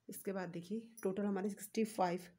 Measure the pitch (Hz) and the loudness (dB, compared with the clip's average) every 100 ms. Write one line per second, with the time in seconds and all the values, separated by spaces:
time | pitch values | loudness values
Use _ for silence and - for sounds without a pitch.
0 | - - 202 190 175 170 175 220 226 - | -14 -8 -4 -2 -4 -4 -4 -4 -6 -2
1 | 190 190 202 196 202 196 - 220 214 - | 0 2 2 2 0 -2 -2 2 2 4
2 | 180 175 - | 4 2 -4